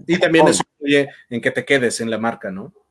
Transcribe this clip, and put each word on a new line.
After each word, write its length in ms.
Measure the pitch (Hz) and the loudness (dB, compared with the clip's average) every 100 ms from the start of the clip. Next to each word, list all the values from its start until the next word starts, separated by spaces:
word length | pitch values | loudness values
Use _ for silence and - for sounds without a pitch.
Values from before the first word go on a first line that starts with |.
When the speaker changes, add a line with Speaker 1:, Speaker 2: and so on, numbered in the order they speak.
| - | -4
Speaker 1:
Y 120 | 180 | 0
también 280 | 175 160 156 | 2 4 4
Speaker 2:
Oh. 20 | |
Speaker 1:
eso 120 | - - | 2 -4
influye 360 | _ 143 143 139 - _ | _ 0 0 0 -6 _
en 100 | 120 | -6
que 100 | 127 | -4
te 140 | 127 | -4
quedes 360 | - 139 120 - | 0 0 0 -2
en 100 | 113 | -4
la 80 | 110 | -4
marca, 320 | 113 - 104 | -4 -6 -10
¿no? 220 | 95 131 - _ | -12 -14 -20 _